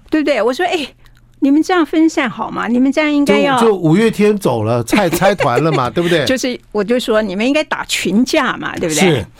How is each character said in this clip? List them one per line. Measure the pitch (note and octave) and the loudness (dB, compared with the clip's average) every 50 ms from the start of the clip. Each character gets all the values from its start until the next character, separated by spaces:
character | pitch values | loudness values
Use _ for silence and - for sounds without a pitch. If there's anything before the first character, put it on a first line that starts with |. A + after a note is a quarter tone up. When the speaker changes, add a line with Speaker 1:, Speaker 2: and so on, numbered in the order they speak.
| - - | -6 -2
Speaker 1:
对 | - D#4 | -2 0
不 | C#4+ | 0
对？ | D4+ C#4 A3 | 0 0 0
我 | G3+ A#3+ C4 | 0 -2 -2
说 | B3+ F4+ | -2 -2
，“哎， | F4 - E4 C4+ - - _ - - - _ _ _ _ - | -2 -2 -4 -6 -8 -12 _ -20 -20 -20 _ _ _ _ -2
你 | D4+ C#4 | 0 2
们 | C#4+ D#4 D#4 | 2 2 2
这 | - F#4 | 2 0
样 | F4+ D#4 | 0 0
分 | - - D#4+ D#4+ D#4+ | 0 2 2 2 2
散 | - E4 C#4 A3+ | 2 0 -4 -4
好 | E3 A3 - - | -4 -6 -8 -8
吗？ | - F3 F#3 | -6 -6 -4
你 | G3+ A#3+ B3 | -2 0 2
们 | C4 C#4 | 2 2
这 | C4 D#4 | 2 0
样 | D#4 D4+ | 0 0
应 | D4 C#4+ C#4+ | 2 2 2
该 | C#4+ C#4+ C#4+ | 2 2 2
要” | C#4+ C#4+ C4+ B3 | 2 2 2 2
Speaker 2:
就， | A3+ | 2
就 | A3+ G3+ | 2 2
五 | F3+ E3+ D#3 D#3+ | 2 2 2 2
月 | G3+ A3+ A3 | 4 2 2
天 | E3 - G#3 G#3 G#3+ | 2 2 2 2 2
走 | G3+ - D#3 A#2+ A2+ G#2+ | 0 0 -2 -2 0 -2
了， | A2 A#2+ A#2+ A2+ | -2 -2 -2 -2
拆， | - - G#3+ G3+ E3+ | 0 0 0 2 0
拆 | - - F#3 G3 G3+ | 0 0 2 2 2
团 | - - - A#2+ B2+ D3+ | 2 0 0 0 2 0
了 | E3 | 0
嘛， | D3+ C3+ B2+ A#2+ | 0 0 -2 -2
Speaker 1:
<laughs> | |
Speaker 2:
对 | - F3+ F3 | -2 -2 0
不 | F3 | 0
对？ | E3+ D#3+ C3 | 0 0 0
Speaker 1:
就 | - C4 | 0 -2
是， | B3 - B3+ A#3+ - _ _ - | -2 -2 -4 -6 -8 _ _ -6
我 | G#3 G3+ | -4 -2
就 | F#3+ A#3+ B3+ | -2 -2 -2
说 | - A3+ A3 G#3+ G#3+ | 0 0 0 0 0
，“你 | G3 F3+ | -2 -4
们 | G3+ A3 | -2 -2
应 | C4 C#4+ | 0 0
该 | D4+ D#4 | 0 -2
打 | - - - - | -4 -6 -8 -6
群 | - - - - - F#3 A3 B3+ | -6 -6 -4 -2 0 0 0 0
架 | - - D#4 C4 A3 - | 2 0 0 0 -2 -4
嘛， | - - C#3+ - | -6 -8 -8 -6
对 | - - E3 | -4 -4 -2
不 | D#3 | 0
对？” | D3+ F#3+ F3+ | 2 2 2
Speaker 2:
是。 | D#3 A#2+ F#2 - - | 2 0 -2 -8 -14